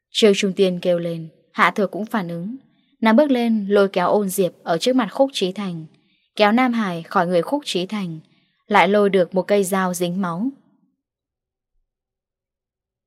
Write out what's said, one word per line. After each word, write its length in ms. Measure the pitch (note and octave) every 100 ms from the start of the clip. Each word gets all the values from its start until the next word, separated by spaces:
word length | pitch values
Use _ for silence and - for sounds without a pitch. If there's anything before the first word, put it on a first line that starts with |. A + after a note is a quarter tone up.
| _
Trương 240 | - A3 G3+
Trung 180 | G3+
Tiên 260 | F#3 F#3+ F3+
kêu 180 | F3+ F3
lên, 300 | E3+ E3 D#3+ - _
Hạ 200 | - F#3
Thược 200 | F3+ F#3+
cũng 140 | - G#3+
phản 220 | A3+ E3+
ứng. 280 | E3+ F3+ C4 _ _ _ _
Nàng 140 | A3 A3
bước 160 | D4+
lên 360 | B3+ A#3 A3 G3
lôi 200 | G3+ G3
kéo 180 | G3 F3+
Ôn 220 | G#3 G3+
Diệp 240 | F#3 F3+ -
ở 140 | - E3
trước 180 | B3 B3+
mặt 120 | G#3
Khúc 180 | - C4+
Chí 180 | - F#3
Thành, 340 | F#3+ G3 E3+ D#3+ _ _ _ _ -
kéo 160 | G#3
Nam 220 | A3+ B3+
Hải 300 | A#3 G#3 E3+
khỏi 240 | E3 G3 F3
người 140 | F3+
Khúc 200 | E3+ C#4+ D4
Chí 200 | F#3 F3+
Thành, 340 | G#3+ F3+ D#3+ - _ _ _ -
lại 200 | G#3 F3
lôi 220 | G#3 G3+
được 260 | F#3+ E3+ F#3
một 60 |
cây 220 | F3+ G#3
dao 300 | F#3+ F#3+ F#3
dính 280 | F3 F3 F3+
máu. 280 | F#3+ E3+ B3 C#4 _ _ _ _ _ _ _ _ _ _ _ _ _ _ _ _ _ _ _ _ _ _ _ _